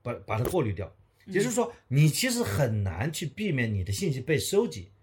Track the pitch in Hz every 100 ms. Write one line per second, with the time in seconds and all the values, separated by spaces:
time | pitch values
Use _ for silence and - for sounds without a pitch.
0 | 123 101 98 107 123 180 110 98 95 -
1 | _ _ - 190 240 233 233 - _ 135
2 | 151 - 247 240 98 98 127 110 95 82
3 | 143 - 160 - 214 139 117 101 92 98
4 | 190 127 127 147 - 202 233 101 90 _